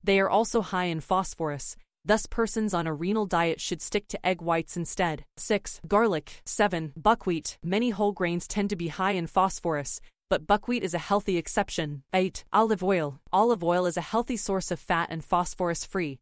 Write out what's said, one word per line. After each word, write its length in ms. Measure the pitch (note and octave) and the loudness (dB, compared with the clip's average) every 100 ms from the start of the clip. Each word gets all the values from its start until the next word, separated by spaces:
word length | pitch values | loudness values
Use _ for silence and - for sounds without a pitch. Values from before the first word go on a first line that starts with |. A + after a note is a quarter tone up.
they 160 | - G3 | 4 4
are 100 | G3 | 4
also 320 | G#3 A3+ A#3 | 4 4 0
high 240 | G3 F#3 F3+ | 0 -2 0
in 140 | D#3+ | -2
phosphorus. 760 | - F#3 F#3+ - D#3 C#3+ - - _ _ | 0 0 0 -4 -4 -2 -4 -6 _ _
Thus, 220 | - A3 - | 2 2 2
persons 480 | - A3+ A3+ G#3+ | -2 0 0 0
on 140 | F3+ D#3+ | 0 -2
a 60 | |
renal 320 | D3 F3 A3 G3+ | -2 0 0 0
diet 340 | E3+ E3+ D#3 | 2 2 0
should 200 | - E3+ | -4 -4
stick 280 | - G#3 - | -2 -2 -4
to 180 | - F3+ | -4 -2
egg 160 | F3+ | -2
whites 340 | E3 E3 E3 F3 | 0 -2 -2 -6
instead. 480 | D#3+ - F3 D3+ - - | -4 -2 -2 -2 -10 -8
Six, 440 | - G#3 - - D#3 | -2 -2 -2 -10 0
garlic. 560 | G3+ A3+ D#3+ - - | 2 4 0 -6 -12
Seven, 480 | - - G#3 E3+ D#3+ D#3+ | -4 2 2 2 -6 0
buckwheat. 640 | G#3 A3+ - E3 - - | 2 2 0 -2 -4 -8
Many 280 | E3 G3 B3 | -2 0 0
whole 200 | G3+ G#3 | 0 0
grains 380 | F#3+ F3 F3 - | 0 -2 -2 -2
tend 220 | G#3+ G3+ | -2 -2
to 60 | G3+ | -2
be 120 | E3+ | -6
high 240 | - F#3+ | -2 -2
in 160 | F#3 E3 | 0 0
phosphorus, 720 | F#3+ F#3+ - F3 D3+ C#3+ - - _ _ | 2 2 0 -2 -2 -2 -6 -8 _ _
but 160 | F#3 | -2
buckwheat 380 | D#3 G3+ - B3 | 2 0 2 -2
is 120 | F3+ | -2
a 40 | E3 | -4
healthy 380 | - G3+ G3 F3 | 0 0 2 -2
exception. 680 | - - E3+ - D3+ D3 _ | 0 -2 -2 -4 -6 -8 _
Eight, 320 | F#3+ F#3 - - | 0 0 -4 0
olive 300 | G3+ A3 G#3 | 2 4 2
oil. 380 | F#3 F#3+ D3 C#3 - | 2 0 0 -6 0
Olive 300 | F#3 A3+ A3 | 2 4 4
oil 240 | E3+ F3 F3+ | 2 2 2
is 100 | F3 | -2
a 40 | |
healthy 360 | D#3+ A3 A#3+ A3+ | -2 -2 -2 -4
source 360 | - F#3+ - | -2 -2 -2
of 80 | E3+ | -6
fat 300 | - E3+ E3+ | -2 -2 -2
and 120 | E3 | -6
phosphorus 600 | - F3 F3+ - F3 E3 | 0 0 0 -2 -2 -2
free 340 | - F#3+ D#3+ C3 | -2 -4 -4 -6